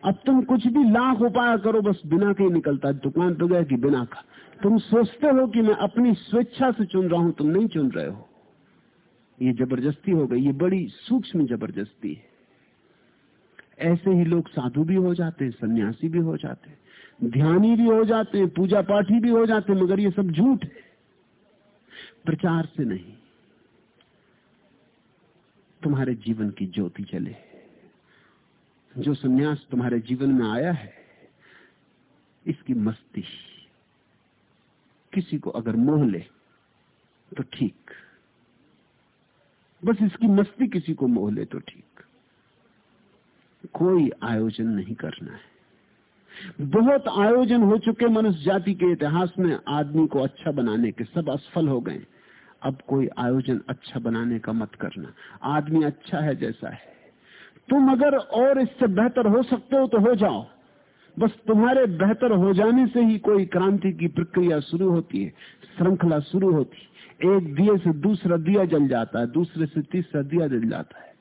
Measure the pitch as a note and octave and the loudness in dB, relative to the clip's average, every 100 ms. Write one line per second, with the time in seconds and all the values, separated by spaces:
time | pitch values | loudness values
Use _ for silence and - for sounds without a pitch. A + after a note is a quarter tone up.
0 | - G3 C4+ C4 A#3 B3+ B3 B3 B3 A3+ | -2 -2 2 2 4 2 2 4 4 4
1 | C4 A#3 A#3+ A3+ A#3+ A3+ G#3 A3+ G3+ F#3 | 2 2 0 2 0 0 0 0 0 -2
2 | D3+ E3+ G3+ G3 F#3+ E3+ D#3 C#3 C#3 C#3 | 0 0 2 2 2 2 0 -2 -2 -4
3 | C#3 D3+ F3+ D#3+ F3 F3+ D#3 B2+ C3+ C3+ | -4 0 0 0 0 0 0 0 0 0
4 | A#2+ - - - - - G3+ A3+ - A3 | -4 -12 -20 -20 -20 -4 0 0 2 2
5 | A3+ - D4 C4 C4 A3 A3 G#3 G3 A#3 | 2 0 2 4 2 2 2 2 0 2
6 | B3 G#3+ - A3 A#3+ - C4 A#3+ F#3 F#3 | 2 2 0 -2 -2 0 0 0 -2 0
7 | F#3 F3 E3+ D#3 D3+ F3 A3 D#3+ C3+ D#2+ | 0 2 0 0 0 2 0 0 -2 -2
8 | D2 G2+ - _ _ _ _ _ _ _ | -8 -10 -18 _ _ _ _ _ _ _
9 | _ _ _ _ B2+ B2+ B2+ B2+ C3+ D3 | _ _ _ _ -2 0 -2 -2 -4 -4
10 | G3 E3+ C3 B2 C#3+ C#3 F3+ F#3+ B2+ - | -2 0 0 0 0 0 0 0 -4 -12
11 | - B3 - E3+ C3+ A#2 G#2+ G2 G#2 _ | -4 -2 -2 -2 -2 -2 -6 -8 -12 _
12 | G2+ D2 _ _ _ _ _ _ _ _ | -12 -12 _ _ _ _ _ _ _ _
13 | _ _ _ _ _ - _ _ E3 E3+ | _ _ _ _ _ -20 _ _ -2 0
14 | F#3 F#3 E3 E3+ - - B2 C3 D#3+ F#3+ | 2 2 2 0 -2 -6 -4 -2 0 0
15 | F3+ F3 E3 D#3+ C3+ A2+ A2+ A2+ G#2 A#2 | 0 -2 -6 -4 -8 -6 -4 -2 -2 -4
16 | D#3+ E3 E3 D#3 C#3 C3 - - _ - | -4 -2 -2 -4 -10 -14 -18 -20 _ -20
17 | - _ A#2+ B2 D3+ F3+ A3 A3+ A#3 A3 | -20 _ -4 0 2 4 2 4 4 4
18 | A3 A3+ G#3 G3+ F#3 - F#3+ G3+ F#3+ G3+ | 2 0 0 0 0 0 0 0 2 0
19 | F#3+ A3+ A#3 A3+ A3+ A3 G3+ G3 F3+ G3 | 2 2 2 2 2 0 0 0 2 2
20 | G3+ F#3+ F#3+ D#3 A#3+ C4 - - - _ | 0 0 -2 2 2 2 -4 -16 -20 _
21 | _ _ _ _ _ _ _ _ _ - | _ _ _ _ _ _ _ _ _ -20
22 | - _ - D#3+ F#3 E3 D#3+ - B2 F#2 | -20 _ -6 -2 0 -2 -4 -4 -6 -6
23 | F2 - _ _ _ _ _ _ _ _ | -10 -20 _ _ _ _ _ _ _ _
24 | _ _ _ _ _ G2 _ _ _ _ | _ _ _ _ _ _ _ _ _ _
25 | _ _ _ _ _ _ _ _ E3 C#3 | _ _ _ _ _ _ _ _ -4 -2
26 | C3 A#2 G#2+ A2 G#2+ - F#2+ F#2+ F2+ - | -2 -4 -6 -4 -4 -6 -8 -6 -6 -8
27 | G2 F2+ G2+ G#2+ _ - _ _ _ _ | -10 -8 -10 -12 _ -20 _ _ _ _
28 | _ _ _ _ _ _ _ _ _ B2+ | _ _ _ _ _ _ _ _ _ -8
29 | B2 C#3+ C3+ B2+ D3+ D3 _ B2 B2 A#2 | -6 -4 0 0 0 -4 _ -4 -2 -4
30 | A2+ B2+ C#3 C3 A2+ A2+ D#3+ E3 G#2 - | -4 -4 0 0 0 -2 -4 -4 -8 -20
31 | _ _ _ _ _ - _ _ _ _ | _ _ _ _ _ -20 _ _ _ _
32 | _ _ _ _ E3 D3 - B2 G#2+ A2 | _ _ _ _ -10 -8 -4 -2 -2 -4
33 | _ - F2 - - - _ _ _ _ | _ -14 -14 -16 -20 -20 _ _ _ _
34 | _ _ _ _ _ _ _ _ _ _ | _ _ _ _ _ _ _ _ _ _
35 | _ F#3+ F3 D3 - - A2+ A2+ B2+ D3+ | _ -6 -6 -8 -6 -8 -4 0 2 2
36 | C3 F2+ - _ _ _ _ _ _ _ | 2 -2 -8 _ _ _ _ _ _ _
37 | _ _ _ - C3+ - A2 - - - | _ _ _ -12 -10 -4 -6 -6 -20 -20
38 | - _ _ _ _ _ C2 _ _ _ | -20 _ _ _ _ _ _ _ _ _
39 | _ _ _ _ _ _ _ _ F3+ A3 | _ _ _ _ _ _ _ _ -2 0
40 | G#3 - A3+ G3 G3+ - B3+ F#3 D#3+ D#3 | 0 2 2 4 2 -2 -2 -2 -4 -2
41 | C3 A#2 G2+ G#2+ G#2+ - - - - _ | 0 0 0 -4 -6 -10 -16 -20 -20 _
42 | - _ _ _ _ _ _ _ _ _ | -20 _ _ _ _ _ _ _ _ _
43 | _ _ _ _ _ _ - - F3 F#3 | _ _ _ _ _ _ -18 -2 2 4
44 | C3+ - A2 A2 A2 A2 A2+ G#2 F#2 A2+ | 2 -2 -6 -2 -2 -4 -4 -4 -6 -10
45 | E2 - - - _ _ _ _ _ _ | -12 -12 -18 -18 _ _ _ _ _ _
46 | _ _ _ - F#3+ - C#3 A3 A#3 C#4 | _ _ _ -20 -20 -10 -2 2 4 4
47 | - G3 G3+ A#3+ B3 A#3+ G3+ G#3+ A3+ - | 0 0 2 4 4 4 4 2 0 0
48 | A#3 A3 A3 E3 D3 G3 F3+ F3+ F3+ E3+ | 2 2 0 0 0 0 -2 0 0 0
49 | D3 E3 F3+ F3+ F3+ C#3+ - D3 D3 D3+ | -2 -2 -2 -2 -2 -2 -4 -4 -2 0
50 | D#3 C#3 C3+ - D#3+ D3 A#2 G#2+ A#2 - | 2 0 -4 -6 -6 -4 -2 0 -2 -4
51 | A#2 E3+ D3 C#3 - F3+ D#3+ C3 A#2+ D2 | -8 -6 -4 -6 -6 -4 -2 -2 -4 -12
52 | - _ _ - - _ C3+ C3+ - C3+ | -16 _ _ -20 -20 _ -8 -8 -4 -2
53 | A#2+ - A#2+ C3 B2+ B2 - B2 - C3 | -2 -4 -2 -2 -2 -6 -6 -12 -10 -8
54 | A#2 A2+ A#2 A2+ A2 A2+ G#2+ - F#2+ F#2+ | -6 -4 -4 -4 -4 -6 -6 -10 -12 -10
55 | D2+ - - - C3 D3+ D3+ D#3+ D3 C#3+ | -16 -18 -20 -10 -4 -4 0 0 0 -4
56 | - E3 D3+ C3+ B2+ A#2 - - - _ | -8 -4 -4 -4 -6 -8 -14 -16 -20 _
57 | _ _ _ - - _ - C#4 C4+ C4 | _ _ _ -20 -20 _ -2 4 4 4
58 | D4 C#4 - A3 C4 C4+ B3+ - A#3+ F#3 | 4 2 -2 0 2 4 0 0 0 2
59 | A#3 B3 G#3+ A3 A#3+ A#3+ - C4+ C4 A3+ | 0 2 2 2 2 -4 0 0 2 4
60 | G#3+ A#3 G3+ A#2+ A#2 _ _ _ _ _ | 4 4 0 -2 -8 _ _ _ _ _
61 | _ - A3+ - - G#3+ A#3 C4 A#3+ E3 | _ -2 -2 -2 0 4 4 4 2 2
62 | G3 A3 B3 G3+ F#3+ F#3+ G#3+ B3 B3+ A#3+ | 0 2 2 4 4 4 4 4 4 4
63 | A#3 A3 - G3+ F#3+ F3+ F#3+ G3 G3 D#3+ | 2 2 2 2 2 0 2 2 0 -2
64 | E3 D#3 E3+ - F3 D#3 C#3+ E3 F#3+ E3+ | -4 -2 -2 0 2 0 -2 -2 0 0
65 | - - G2 - - _ - - F3 F#3+ | -2 -6 -6 -10 -20 _ -20 -2 0 2
66 | F3 D3+ D3 F#3 F#3+ D#3+ B2+ - - - | 2 0 -2 0 2 2 0 -8 -20 -20
67 | - - E3+ G3 E3 C#3+ G3+ G3+ F3+ D#3 | -20 -2 2 2 0 2 4 4 2 0
68 | F3 G#3 F3 E3+ D#3 G3+ F#3 D#3 C#3 B2 | 0 0 0 0 2 2 2 2 2 0
69 | A2 A2+ A#2+ C3 E3+ D#3+ D#3 D#3+ D3 F3+ | -2 -4 -2 -2 -2 -4 -4 -4 -4 -4
70 | E3+ D#3 C#3 E3 D#3 B2 A2+ - - - | -4 -4 -2 -2 0 0 -2 -4 -10 -18
71 | - _ | -20 _